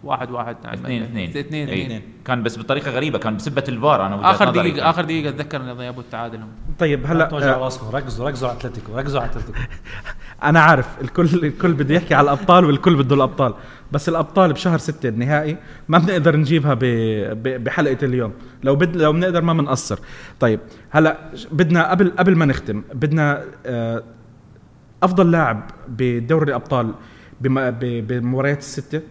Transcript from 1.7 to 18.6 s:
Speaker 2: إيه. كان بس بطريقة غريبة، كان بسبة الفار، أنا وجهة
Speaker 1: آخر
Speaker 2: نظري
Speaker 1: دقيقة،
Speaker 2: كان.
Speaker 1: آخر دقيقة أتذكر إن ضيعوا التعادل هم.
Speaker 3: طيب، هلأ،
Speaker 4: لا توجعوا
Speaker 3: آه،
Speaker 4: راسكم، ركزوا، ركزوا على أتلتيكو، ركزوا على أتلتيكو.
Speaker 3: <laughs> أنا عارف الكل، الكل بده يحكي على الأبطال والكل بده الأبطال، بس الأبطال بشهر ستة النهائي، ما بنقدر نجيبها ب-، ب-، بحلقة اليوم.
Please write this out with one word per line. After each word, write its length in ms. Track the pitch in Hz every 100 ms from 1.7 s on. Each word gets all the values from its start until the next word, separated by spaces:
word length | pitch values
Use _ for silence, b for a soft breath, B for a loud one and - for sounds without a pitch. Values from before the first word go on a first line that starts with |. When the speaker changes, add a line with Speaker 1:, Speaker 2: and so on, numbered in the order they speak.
| 92 123
Speaker 2:
إيه. 120 | 110 - -
كان 180 | - 127
بس 160 | 113 110
بطريقة 320 | 98 139 143
غريبة، 280 | 123 151 113
كان 180 | 113 107
بسبة 280 | 147 139 135
الفار، 380 | 117 139 131 95
أنا 100 | 101
وجهة 140 | 175
Speaker 1:
آخر 180 | 190 208
Speaker 2:
نظري 120 | -
Speaker 1:
دقيقة، 140 | 160 143
Speaker 2:
كان. 100 | 147
Speaker 1:
آخر 180 | 165
دقيقة 240 | 160 160 147
أتذكر 320 | 131 147 151
إن 120 | 127
ضيعوا 280 | 123 123 123
التعادل 380 | 117 113 117 110
هم. 100 | 110 - - -
Speaker 3:
طيب، 280 | 165 139 135
هلأ، 120 | 165
Speaker 4:
لا 60 |
توجعوا 300 | 160 147 139
Speaker 3:
آه، 100 | 135
Speaker 4:
راسكم، 320 | 131 - 110 127
ركزوا، 320 | 131 107 135
ركزوا 200 | 135 127
على 100 | 117
أتلتيكو، 380 | 127 110 107 113
ركزوا 240 | 139 139
على 100 | 117
أتلتيكو. 280 | 120 104 - 120 B B B
Speaker 3:
<laughs> 380 | B B B B
أنا 180 | 143 165
عارف 260 | 156 147 123 -
الكل، 240 | 131 -
الكل 480 | 170 175 156 - 180
بده 220 | 147 143
يحكي 200 | 165 165
على 100 | 143
الأبطال 400 | 143 139 - 180
والكل 320 | 165 139 185 156
بده 180 | 131 143
الأبطال، 380 | 160 - 131 - B B B
بس 160 | 143 175
الأبطال 440 | 165 156 - 185
بشهر 260 | 185 180 165
ستة 300 | - 147 127
النهائي، 480 | 110 123 151 151 160 B B -
ما 100 | 165
بنقدر 380 | 170 180 151 151
نجيبها 380 | 139 160 147
ب-، 40 | 123 127 117 113 107 101 110
ب-، 220 | 123 127
بحلقة 340 | 113 - 147 127
اليوم. 300 | 139 123 113 - B B